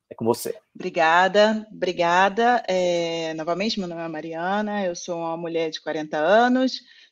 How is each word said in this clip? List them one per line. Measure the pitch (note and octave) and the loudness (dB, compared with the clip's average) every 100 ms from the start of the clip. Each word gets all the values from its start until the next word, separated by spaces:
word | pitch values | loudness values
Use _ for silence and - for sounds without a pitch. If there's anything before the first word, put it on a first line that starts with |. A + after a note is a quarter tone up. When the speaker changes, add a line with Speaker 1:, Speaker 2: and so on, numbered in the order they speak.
| - | -18
Speaker 1:
É | - | -4
com | A2+ | 0
você. | A#2 - - _ | 0 -2 -12 _
Speaker 2:
Obrigada, | - F#3 F3 D#3+ F3 F#3+ G3+ G#3+ A3 G#3+ | -10 -6 2 4 6 4 6 4 4 -6
obrigada. | E3+ F3+ E3+ E3+ F3+ G3 G3 A#3 B3 - | -6 -4 0 2 4 4 2 2 2 2
É, | F#3 F3+ F3 E3+ E3 D#3+ D#3+ | 0 2 0 -2 -2 -4 -6
novamente, | D#3 F3 A3 G#3+ | -4 -2 -2 -4
meu | F3+ | -6
nome | E3+ | -8
é | E3 | -8
Mariana, | D#3 E3 E3 F3 G#3 G#3 G#3 F#3 | -8 -8 -6 -4 -2 -2 -2 -4
eu | E3+ | -6
sou | - E3+ | -8 -6
uma | E3 E3 | -6 -6
mulher | E3 E3 D#3+ | -4 -4 -4
de | D#3 | -6
quarenta | D#3 D#3 D#3 D#3 | -8 -6 -4 -2
anos, | D#3+ G#3+ B3 B3+ C4 - - - _ | 4 4 4 2 0 -4 -16 -20 _